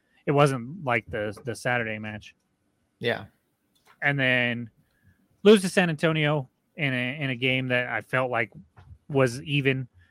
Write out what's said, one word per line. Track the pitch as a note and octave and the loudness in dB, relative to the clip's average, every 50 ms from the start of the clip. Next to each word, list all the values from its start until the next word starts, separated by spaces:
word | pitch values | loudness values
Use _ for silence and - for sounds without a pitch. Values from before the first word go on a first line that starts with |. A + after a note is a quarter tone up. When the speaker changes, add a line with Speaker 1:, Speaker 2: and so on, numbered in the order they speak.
| _ _ _ _ - | _ _ _ _ -2
Speaker 1:
it | - | 2
wasn't | C#3+ C#3+ D3 C#3+ C3+ B2 A#2 B2+ D#3+ G#3 D#3+ | 4 4 4 4 4 0 -6 -8 -12 -8 -4
like | B2+ A#2+ A#2 - | -2 -2 -2 -2
the, | - - A2 G#2 G#2+ G2+ - - | -4 -6 -6 -4 -6 -6 -8 -8
the | B2 G#2+ | -10 -8
Saturday | - - C3 B2 A#2+ A2+ A2 G#2+ G#2+ | -4 -4 -2 -2 -2 -2 -4 -6 -8
match. | G#2+ G#2+ G#2+ G#2 - - - _ _ _ _ _ _ _ _ _ _ _ _ - | -10 -10 -12 -12 -14 -18 -20 _ _ _ _ _ _ _ _ _ _ _ _ -6
Speaker 2:
Yeah. | - A#2 A2 G#2 G2+ - _ _ _ _ _ _ _ _ _ _ _ _ _ - | -4 -4 -4 -4 -8 -16 _ _ _ _ _ _ _ _ _ _ _ _ _ -4
Speaker 1:
And | D#3 C#3+ C#3+ C#3 | -2 -2 0 0
then | C3 B2+ B2+ B2 B2 A#2+ A#2 A#2+ A#2+ A2 _ _ _ _ _ _ _ _ _ _ _ _ _ _ - | 2 2 2 2 0 0 -2 -6 -8 -12 _ _ _ _ _ _ _ _ _ _ _ _ _ _ 6
lose | G3+ A3 G3+ | 8 8 8
to | F#3 F3+ | 6 2
San | - G3+ F3+ E3+ | 2 2 2 2
Antonio | D#3 D3 - D#3+ D#3+ D#3 D3+ D3 D3+ D3 C3 - _ _ _ _ _ | 2 0 0 0 2 2 2 0 0 -2 -4 -6 _ _ _ _ _
in | - D3+ C#3 | -4 -4 -2
a, | C3 B2 B2 B2 C#3 D#3+ | -2 -2 -4 -4 -6 -6
in | C#3+ C3+ | -6 -6
a | B2+ | -4
game | A#2 B2+ C3 B2+ C3 C3 B2+ | -2 0 0 0 0 0 0
that | B2 B2 B2 B2 | 0 0 0 -2
I | A#2 G#2+ | -4 -6
felt | G#2+ - - B2+ C3 B2 | -4 -2 -2 -2 0 0
like | B2 A#2 A#2 - - D#3+ - _ _ - - - - - _ - | 0 -2 -2 -4 -6 -18 -20 _ _ -20 -20 -20 -20 -20 _ -2
was | D3+ C3+ C3 B2 A#2 C3+ D#3 | 2 2 2 2 2 -4 -6
even, | D#3 C#3+ C#3+ C3 C3+ C3 C3 B2+ - _ _ _ _ | -2 -2 0 2 2 0 0 -4 -10 _ _ _ _